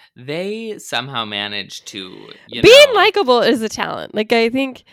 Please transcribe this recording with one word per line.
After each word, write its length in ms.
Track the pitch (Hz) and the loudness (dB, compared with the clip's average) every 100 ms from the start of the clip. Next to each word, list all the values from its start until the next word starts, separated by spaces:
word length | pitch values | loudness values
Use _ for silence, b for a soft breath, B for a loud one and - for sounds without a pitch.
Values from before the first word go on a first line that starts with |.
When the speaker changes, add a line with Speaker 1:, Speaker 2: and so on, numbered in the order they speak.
| b | b
Speaker 1:
they 640 | - 123 160 190 220 226 208 | -20 -12 -10 -10 -10 -12 -14
somehow 460 | - 123 131 127 | -10 -8 -6 -8
manage 600 | 107 104 104 104 90 - - | -8 -8 -8 -10 -12 -16 -16
to, 420 | 101 92 - - - - | -14 -14 -16 -20 -20 -16
you 160 | - | 2
Speaker 2:
Being 240 | 392 539 571 | 8 8 8
Speaker 1:
know 40 | |
Speaker 2:
likable 460 | 415 415 403 262 240 | 4 2 2 2 2
is 200 | 214 240 | 2 0
a 60 | 220 | -4
talent. 460 | - - - - | -6 -8 -8 -8
Like, 180 | 208 214 | -6 -2
I 180 | 233 226 | 0 0
think, 340 | 262 269 247 b | -2 -6 -8 b